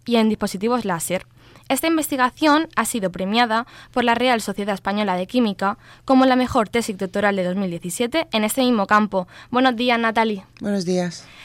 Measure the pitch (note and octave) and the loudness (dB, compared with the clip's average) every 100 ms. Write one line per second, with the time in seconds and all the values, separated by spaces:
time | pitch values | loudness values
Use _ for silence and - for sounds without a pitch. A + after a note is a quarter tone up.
0 | - A#3 A3 G#3+ G#3 F#3 A3 B3 G#3 E3+ | 0 2 2 0 -4 -4 -2 -2 -2 -4
1 | - F3+ - - - - - C4+ D#4+ D#4+ | -4 -6 -8 -20 -20 -20 -6 -2 0 0
2 | D4 C4+ B3+ - D#4 D4 E4 - A3 A#3 | -2 0 -2 2 2 4 2 -2 -4 -2
3 | F#3 F3 F#3 A3+ A#3+ A3 B3 - - C4 | -4 -4 -2 0 2 0 -4 -14 -6 -2
4 | A#3+ A#3 B3+ A#3 G3+ G3 G3+ G3 G3+ G3+ | 0 2 2 0 -2 -6 -4 -4 -2 -2
5 | G#3 F3+ F#3+ B3 A3 G3 G3 A3 - - | -2 -2 -2 0 0 0 -4 -4 -12 -16
6 | - C4 C4 B3+ B3 B3 G#3 A#3 A3+ F#3+ | 2 4 6 4 2 0 0 -2 -4 -6
7 | F#3+ G3+ G3+ G3 F3+ F#3 F#3+ E3+ F3+ - | -6 0 0 0 -2 -2 -4 -6 -8 -4
8 | A#3+ D#4+ D#4+ A3 G#3+ - B3 A#3 G3 G#3+ | -2 -2 -2 -2 0 0 2 2 2 2
9 | G#3 F#3+ F3+ - - B3 C4 A#3 B3 A#3 | 2 -2 -6 -14 -4 2 2 2 0 2
10 | A3+ A3+ A3+ G3+ - - G#3 G3+ F3 F3+ | 2 0 0 -2 -10 -10 -4 -2 0 -2
11 | F3 - - - | -2 -6 -18 -20